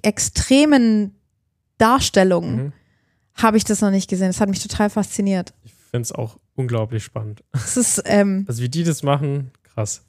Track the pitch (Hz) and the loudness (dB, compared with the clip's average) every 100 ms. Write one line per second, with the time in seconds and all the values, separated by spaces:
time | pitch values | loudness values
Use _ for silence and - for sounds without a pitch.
0 | 214 - - - - 269 302 277 233 214 | -2 -2 -4 -4 2 4 6 6 4 2
1 | 202 _ _ _ _ _ _ _ 226 262 | -2 _ _ _ _ _ _ _ 4 4
2 | - 202 190 175 170 117 143 - _ _ | 2 2 4 2 -2 -4 -6 -12 _ _
3 | _ _ _ - 226 214 - 208 208 190 | _ _ _ 0 2 2 0 0 2 0
4 | - 185 190 185 202 190 - - 208 214 | -2 -2 -2 0 -2 -2 -6 -2 -2 -2
5 | 196 - 196 190 175 _ - _ _ 120 | -4 -2 -2 -2 -4 _ -20 _ _ -6
6 | 117 - 113 - _ - 127 117 110 110 | -6 -8 -10 -12 _ -8 -2 -2 -2 -6
7 | - - 107 107 _ 127 - 254 240 - | -8 -12 -12 -14 _ -8 -4 -2 0 -2
8 | - 202 202 190 196 117 123 151 170 147 | 2 2 2 0 -4 -4 -4 -2 -2 0
9 | 143 143 143 143 131 _ _ - 107 - | 0 0 0 -4 -6 _ _ -6 -6 -8